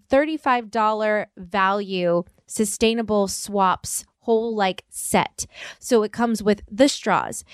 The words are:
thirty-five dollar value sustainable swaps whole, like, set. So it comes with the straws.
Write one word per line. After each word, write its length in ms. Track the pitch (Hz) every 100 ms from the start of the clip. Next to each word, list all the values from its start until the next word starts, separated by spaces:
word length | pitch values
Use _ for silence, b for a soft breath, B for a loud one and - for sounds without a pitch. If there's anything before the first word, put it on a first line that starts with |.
| -
thirty-five 600 | 269 302 311 277 247 220
dollar 560 | 233 214 214 214 214 - -
value 880 | 180 202 190 202 196 190 175 175 175 _ _
sustainable 800 | - 208 - 226 226 214 214 196
swaps 800 | - - 202 190 175 - - - _
whole, 360 | - 226 233 214
like, 300 | 190 185 -
set. 560 | - - 202 - - - B B B
So 220 | - 233
it 100 | 208
comes 280 | - 240 220
with 200 | 208 208 -
the 160 | 208 277
straws. 560 | - 220 170 58 - -